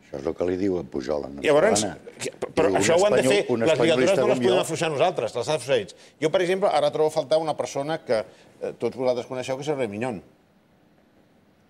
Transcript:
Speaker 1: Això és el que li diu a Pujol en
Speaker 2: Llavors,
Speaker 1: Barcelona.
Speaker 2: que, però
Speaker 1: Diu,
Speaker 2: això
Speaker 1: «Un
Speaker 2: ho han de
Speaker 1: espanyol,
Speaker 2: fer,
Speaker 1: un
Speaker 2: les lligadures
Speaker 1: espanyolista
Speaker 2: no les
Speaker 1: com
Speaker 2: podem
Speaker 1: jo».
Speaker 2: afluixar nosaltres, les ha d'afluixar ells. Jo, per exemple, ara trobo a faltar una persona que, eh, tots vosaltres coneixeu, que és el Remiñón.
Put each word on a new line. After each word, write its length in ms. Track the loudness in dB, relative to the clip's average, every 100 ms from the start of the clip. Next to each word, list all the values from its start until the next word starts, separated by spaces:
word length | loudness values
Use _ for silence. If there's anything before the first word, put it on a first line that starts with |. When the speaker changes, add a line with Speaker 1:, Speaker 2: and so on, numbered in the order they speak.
| _
Speaker 1:
Això 140 | -8
és 80 | -6
el 60 | -2
que 80 | -2
li 100 | 0
diu 180 | 0 -2
a 60 | -4
Pujol 400 | -8 -4 -4 -6
en 140 | -6
Speaker 2:
Llavors, 400 | 2 4 4 0
Speaker 1:
Barcelona. 320 | -2 -8 -18 -14
Speaker 2:
que, 80 | -14 -10 -8
però 240 | 0 0
Speaker 1:
Diu, 80 | 2
Speaker 2:
això 160 | 2
Speaker 1:
«Un 80 | 4
Speaker 2:
ho 40 | 4
han 80 | 4
de 40 |
Speaker 1:
espanyol, 100 | 4
Speaker 2:
fer, 180 | 2 2
Speaker 1:
un 80 | 0 2
Speaker 2:
les 0 |
lligadures 240 | 2 2
Speaker 1:
espanyolista 300 | 4 4 4
Speaker 2:
no 80 | 2
les 100 | 2
Speaker 1:
com 60 |
Speaker 2:
podem 120 | 2 2
Speaker 1:
jo». 60 |
Speaker 2:
afluixar 280 | 0 -2 -2
nosaltres, 420 | 0 0 0 -4 -4
les 120 | -4
ha 40 | -4
d'afluixar 220 | 0 0
ells. 140 | -2 -14 -20 _
Jo, 80 | 0
per 120 | 2 2
exemple, 240 | 2 2
ara 200 | 2 0
trobo 160 | 2 0
a 60 | 0
faltar 240 | 0 0
una 140 | 0 -4
persona 400 | -4 -4 -4 -6 0
que, 160 | -2
eh, 500 | -2 -12 -20 -10 -10 -4
tots 180 | -4 -2
vosaltres 300 | -2 -2 -4
coneixeu, 320 | -8 -6 -6
que 80 | -4
és 60 |
el 60 | -4
Remiñón. 400 | -4 -4 -6 -6 -12 _ _ _ _ _ _ _ _ _ _ _ _ _